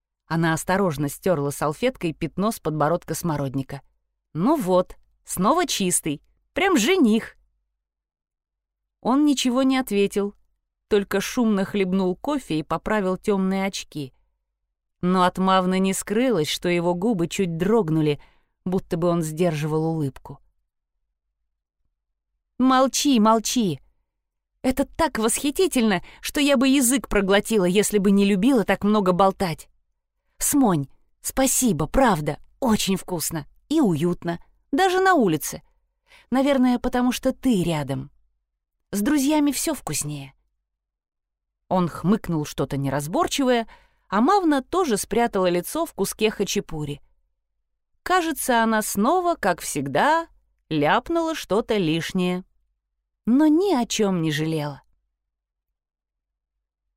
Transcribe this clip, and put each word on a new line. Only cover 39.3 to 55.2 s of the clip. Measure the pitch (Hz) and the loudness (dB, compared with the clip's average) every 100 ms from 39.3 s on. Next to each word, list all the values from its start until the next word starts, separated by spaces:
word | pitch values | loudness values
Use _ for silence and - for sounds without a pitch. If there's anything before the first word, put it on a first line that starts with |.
| 302 285 | 2 2
все | 262 330 | 0 -4
вкуснее". | 277 - 143 147 147 135 _ _ _ _ _ _ _ _ _ _ _ _ _ - | -6 -6 -6 -6 -10 -14 _ _ _ _ _ _ _ _ _ _ _ _ _ -4
Он | 185 170 | -2 -2
хмыкнул | - 170 226 - 160 | -2 0 0 0 -6
что-то | 147 - 139 139 | -6 -6 -6 -4
неразборчивое, | 139 139 147 262 370 - 254 240 226 - _ _ - | -4 -4 -2 -2 -2 0 0 0 -2 -12 _ _ -4
а | 202 | 0
Мавна | 277 403 330 277 | 2 2 2 0
тоже | - 349 330 196 | 0 -2 0 -2
спрятала | - 220 233 247 180 | -2 0 0 0 0
лицо | 175 - 302 330 | 0 -2 -4 -4
в | |
куске | - 196 - 214 | -4 -6 -2 -2
хачапури. | - 190 202 - 156 147 143 _ _ _ _ _ _ _ _ _ _ | -2 -4 -4 -6 -8 -10 -10 _ _ _ _ _ _ _ _ _ _
Кажется, | - 370 330 285 - 233 | 0 0 0 -4 0 2
она | 226 220 | 2 0
снова, | - 202 233 370 349 330 | -2 -2 0 2 0 -2
как | 190 170 | -2 -2
всегда, | - 147 139 139 254 330 330 _ _ _ - | -6 -6 -2 0 2 2 -2 _ _ _ -6
ляпнула | 156 147 214 - 330 320 | -2 2 0 0 -2 -2
что-то | 311 - 185 - 214 | -4 -2 -2 0 -2
лишнее. | 156 165 - 185 180 180 - _ _ _ _ _ _ _ | 0 -2 -2 -2 -2 -2 -8 _ _ _ _ _ _ _
Но | - 262 311 | 0 4 4
ни | 311 403 | 4 2
о | 262 233 | 0 0
чем | - 196 180 | -2 0 0
не | 160 | -2
жалела. | 147 156 160 147 139 _ _ _ _ | -2 -2 -4 -6 -10 _ _ _ _